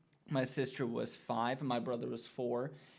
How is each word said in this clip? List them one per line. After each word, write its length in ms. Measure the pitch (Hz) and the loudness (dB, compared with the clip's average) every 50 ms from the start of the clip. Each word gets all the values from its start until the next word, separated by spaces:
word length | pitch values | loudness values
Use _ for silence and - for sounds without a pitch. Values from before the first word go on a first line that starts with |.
| _ _ - _ _ - | _ _ -20 _ _ 0
my 160 | 147 135 131 | 2 2 2
sister 420 | 135 - - 131 120 - - 139 | 2 2 2 0 0 0 0 0
was 280 | 117 117 120 120 117 - | 0 0 0 -2 -2 -4
five, 460 | - - - 120 113 113 120 131 135 | -6 -4 -2 2 2 4 2 2 0
and 80 | 147 131 | 0 0
my 100 | 120 120 | 0 0
brother 300 | 113 127 123 117 123 123 | 0 0 -2 -2 -2 -2
was 180 | 120 117 - | -4 -6 -8
four. 460 | - - - 127 120 120 120 131 151 - - - - - | -8 -4 -2 0 0 2 0 0 -2 -6 -10 -18 -20 -20